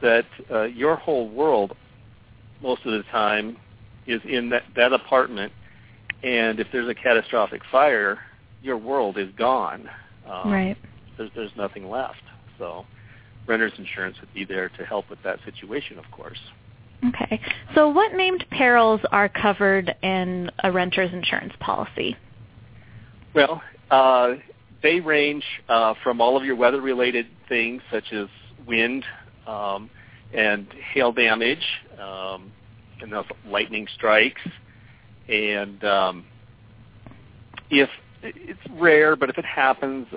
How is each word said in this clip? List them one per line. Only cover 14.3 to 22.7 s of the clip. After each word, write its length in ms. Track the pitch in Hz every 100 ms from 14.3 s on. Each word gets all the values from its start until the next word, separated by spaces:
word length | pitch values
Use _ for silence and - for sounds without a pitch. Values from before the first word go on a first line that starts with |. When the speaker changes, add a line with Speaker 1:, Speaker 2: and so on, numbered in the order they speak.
Speaker 1:
be 100 | 101
there 240 | 95 95 92
to 160 | - 87
help 240 | 104 -
with 100 | -
that 160 | 95 98 -
situation, 520 | - 98 127 - 98
of 60 | -
course. 280 | - 76 - - - - - - - 247
Speaker 2:
Okay. 320 | - - 214 - - - -
So 120 | 302
what 240 | 294 427 370
named 280 | 370 370 -
perils 480 | - 254 240 226 220 -
are 180 | 202 202
covered 640 | - 214 196 202 196 180 -
in 480 | 190 185 185 180 175 -
a 80 | 190
renter's 420 | 185 180 185 185
insurance 400 | 175 165 - - -
policy? 560 | - - - - - - - - - - -